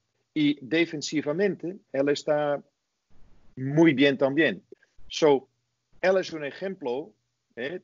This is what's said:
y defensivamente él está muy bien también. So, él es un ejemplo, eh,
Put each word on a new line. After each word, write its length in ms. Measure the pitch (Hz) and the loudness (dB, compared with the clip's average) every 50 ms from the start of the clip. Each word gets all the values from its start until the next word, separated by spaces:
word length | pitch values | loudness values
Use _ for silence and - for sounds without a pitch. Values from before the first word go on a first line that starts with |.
| _ _ _ _ _ _ - | _ _ _ _ _ _ -2
y 240 | 156 151 143 147 - | 0 0 0 0 -2
defensivamente 1200 | 135 117 156 165 170 165 160 147 - - 160 147 139 147 147 175 208 196 170 - - 170 196 - _ _ | -4 -2 0 0 0 0 -4 -8 -8 -6 -4 -4 -2 -2 -2 0 0 -2 -2 -4 -8 -10 -10 -12 _ _
él 160 | - 131 143 143 | -4 -2 0 0
está 520 | 143 - - 156 151 147 151 147 143 139 - _ _ _ _ _ _ _ _ _ - - - - - - - - - | 0 -2 -2 -2 0 0 0 -2 -2 -4 -6 _ _ _ _ _ _ _ _ _ -20 -20 -20 -20 -20 -20 -20 -18 -12
muy 380 | 127 131 135 143 160 170 165 139 | -8 -6 0 4 6 6 6 6
bien 240 | 120 143 143 139 - | 6 4 4 4 2
también. 440 | 143 131 139 156 160 127 98 87 - _ - - _ _ _ - - - | 0 0 2 2 2 2 0 -4 -10 _ -20 -20 _ _ _ -20 -16 -12
So, 400 | - - 170 147 139 131 - - _ _ _ _ _ _ _ _ _ _ | -4 2 4 4 4 4 0 -4 _ _ _ _ _ _ _ _ _ _
él 160 | - 185 190 | 0 2 2
es 160 | 185 175 - | 2 0 -4
un 120 | 165 156 147 | -8 -10 -10
ejemplo, 680 | 135 - - 185 196 190 185 143 123 120 135 160 214 - _ _ _ _ _ _ _ _ | -10 -10 -10 -10 -10 -10 -8 -8 -6 -6 -6 -8 -10 -16 _ _ _ _ _ _ _ _
eh, 260 | - 120 143 175 185 | -10 -8 -8 -8 -10